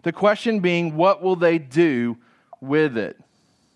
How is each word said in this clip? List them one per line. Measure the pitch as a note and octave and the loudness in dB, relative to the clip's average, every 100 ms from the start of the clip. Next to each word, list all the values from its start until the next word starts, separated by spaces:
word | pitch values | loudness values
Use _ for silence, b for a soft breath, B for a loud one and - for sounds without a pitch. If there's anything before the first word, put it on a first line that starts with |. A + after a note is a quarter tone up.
the | E3+ | -8
question | D#3+ G3+ G#3 A#3 G#3+ | 0 0 2 -2 0
being, | F3 E3+ E3+ D3+ | 0 0 -2 0
what | F#3 F#3 | 2 2
will | F#3 F3+ | -2 2
they | E3+ E3+ | 2 0
do | C3+ C#3 E3+ B2 A#2+ A2+ B B B B | -2 0 2 2 -2 -6 B B B B
with | C3+ D3+ D#3 A2+ | -2 0 0 -2
it? | F#2 - _ _ _ _ _ | -6 -10 _ _ _ _ _